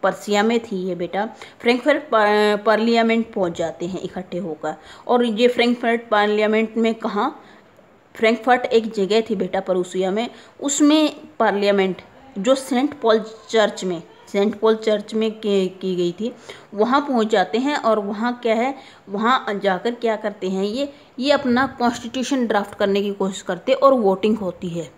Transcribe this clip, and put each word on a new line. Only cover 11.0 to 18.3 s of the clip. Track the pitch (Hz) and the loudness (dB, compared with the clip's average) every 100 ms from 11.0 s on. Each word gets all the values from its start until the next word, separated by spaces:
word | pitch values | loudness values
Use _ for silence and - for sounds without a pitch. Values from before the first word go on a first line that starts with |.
| 302 - - - | 2 -2 -20 0
Parliament | 220 196 202 202 190 180 - - - - | 0 2 2 2 2 -2 -12 -20 -16 -4
जो | 196 269 | 0 0
Saint | - 247 285 - | 2 0 0 0
Paul | 226 220 202 - - | 2 2 2 -16 -2
Church | 226 214 - | 2 2 0
में, | 185 170 - - - | -6 -6 -10 -20 -6
सेंट | 196 202 214 | 0 0 2
पॉल | 220 220 | 0 2
चर्च | 220 208 208 | 0 -2 -2
में | 220 220 | -2 -2
की, | 214 214 196 185 | -4 0 0 0
की | 185 190 180 | -4 -6 -2
गई | 175 | -2
थी, | 175 220 - - - - | -2 -8 -8 -18 -20 -16
वहाँ | 202 240 269 | -2 2 2
पहुँच | 294 247 220 | 0 0 2
जाते | 220 180 220 | 2 2 0
हैं। | 269 294 | -2 -2
और | 226 220 | 0 0
वहाँ | 202 208 240 | -2 -4 -4